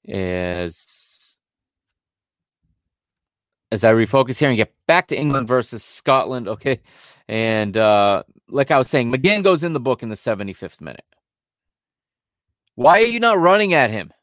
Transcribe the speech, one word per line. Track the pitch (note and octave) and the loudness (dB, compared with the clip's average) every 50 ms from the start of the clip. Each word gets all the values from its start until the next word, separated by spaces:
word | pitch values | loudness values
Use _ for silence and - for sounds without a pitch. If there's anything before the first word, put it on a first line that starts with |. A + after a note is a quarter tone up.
| _ | _
As, | - - G2 F#2 F2+ F2+ F2+ F2+ F2+ F2 F2 F2 E2+ E2 - - - - - - - - - - - - _ _ _ _ _ _ _ _ _ _ _ _ _ _ _ _ _ _ _ _ _ _ _ _ _ _ _ _ _ _ _ _ _ _ _ _ _ _ _ _ _ _ _ _ _ _ _ | -10 -8 -6 -6 -4 -4 -6 -6 -6 -6 -6 -8 -10 -10 -14 -20 -20 -20 -20 -20 -20 -20 -20 -20 -20 -20 _ _ _ _ _ _ _ _ _ _ _ _ _ _ _ _ _ _ _ _ _ _ _ _ _ _ _ _ _ _ _ _ _ _ _ _ _ _ _ _ _ _ _ _ _ _ _
as | A#2 G#2 | -6 0
I | G#2+ A2 | 2 4
refocus | A2+ A2+ A2 G#2 - C3+ C3 C3 B2+ - | 4 4 2 2 2 0 0 0 -2 -2
here | D3+ C#3 | 0 0
and | B2 | 2
get | A2 A2 - _ _ _ | 0 -2 -2 _ _ _
back | - E3+ F3+ - _ | 0 0 0 0 _
to | C#3 - | -6 -4
England | D3 D3 C#3 C#3 B2 A2 | -2 -2 -2 -4 -2 -2
versus | B2+ B2+ A#2 - - G#2+ | -2 -2 -2 -4 -12 -16
Scotland, | - - - - _ D3+ C3+ C3+ - G2+ B2+ B2 A#2 | -14 -16 -18 -8 _ 0 0 0 0 -2 -8 -8 -8
okay? | F#2+ A2 - - C#3 C3 - _ _ _ _ - - _ _ _ - | -10 -10 -6 -4 -4 -4 -4 _ _ _ _ -20 -20 _ _ _ -8
And, | A2 A2 A2+ A2+ A2 G#2+ G#2+ G#2 F#2 | -4 -4 -2 -2 -2 -2 -2 -2 0
uh, | A2 A2 G#2+ G#2 G2+ G2+ G2+ G2 E2 - _ _ _ _ _ | 2 4 4 4 4 4 2 0 -2 -4 _ _ _ _ _
like | A#2 C#3 C3+ - | -2 -2 0 2
I | D#3 C3+ | 2 0
was | B2+ - | 2 0
saying, | - C#3 A#2+ A#2+ | 0 -2 0 0
McGinn | B2 C3 C3 F#3+ G#3 G#3+ | -2 0 0 0 0 2
goes | F#3+ G3 F#3 D3+ E3 | 2 2 2 2 0
in | F3 | -4
the | D#3+ C#3 | -6 -4
book | A#2 C3 B2 - | -2 -2 -4 -4
in | - A2+ | -6 -12
the | G#2+ | -12
seventy-fifth | - - A#2+ A2 F#2+ G2+ G2 F#2 - - F2 - _ | -8 -6 -6 -6 -4 -6 -10 -10 -12 -16 -16 -16 _
minute. | D#2+ D2+ A#1+ - _ _ _ _ _ _ _ _ _ _ _ _ _ _ _ _ _ _ _ _ _ _ _ _ _ _ _ _ _ _ _ _ _ _ _ | -18 -18 -18 -18 _ _ _ _ _ _ _ _ _ _ _ _ _ _ _ _ _ _ _ _ _ _ _ _ _ _ _ _ _ _ _ _ _ _ _
Why | - B2 D3 F3 G#3 | 4 6 6 6 6
are | A3+ | 4
you | A#3 A#3 A#3 | 2 2 0
not | A#3 A#3 G#3+ F#3 | 2 2 2 4
running | E3 F3 F#3+ G#3 G#3+ F#3+ F3 | 4 4 4 4 2 2 2
at | D3+ C3 G#2+ | 2 2 2
him? | A2 G#2+ D#2+ - _ _ | -2 -6 -10 -12 _ _